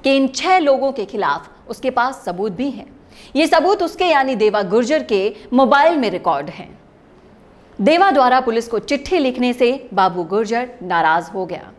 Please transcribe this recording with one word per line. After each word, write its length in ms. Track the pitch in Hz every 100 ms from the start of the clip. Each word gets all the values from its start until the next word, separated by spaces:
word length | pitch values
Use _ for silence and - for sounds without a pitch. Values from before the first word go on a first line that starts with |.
कि 120 | 269 269
इन 100 | 269
छह 300 | - 339 370
लोगों 320 | 294 262 269
के 120 | 262 190
खिलाफ 420 | 220 170 151 - - -
उसके 220 | - 254
पास 320 | 254 247 262
सबूत 280 | - 175 214
भी 160 | 175 277
हैं। 160 | 208 - - - - - -
ये 100 | 320
सबूत 360 | 330 330 403
उसके 240 | 339 - 359
यानी 280 | 285 269 233
देवा 260 | 214 196
गुर्जर 380 | 190 214 233 311
के 180 | - 202 202 - -
मोबाइल 440 | 247 262 277 320 320
में 100 | 226
रिकॉर्ड 400 | 180 170 143 147
हैं। 180 | - - - - _ _ - - - - - - -
देवा 320 | 208 339 392
द्वारा 300 | 294 247 254
पुलिस 260 | 254 226 226
को 100 | 220
चिट्ठी 380 | - 285 277 359
लिखने 340 | 262 247 247
से 360 | 247 240 269 -
बाबू 300 | 196 185 175
गुर्जर 440 | 165 202 214 233 247 -
नाराज 480 | 180 175 156 170 175
हो 100 | 190 175
गया 240 | 170 -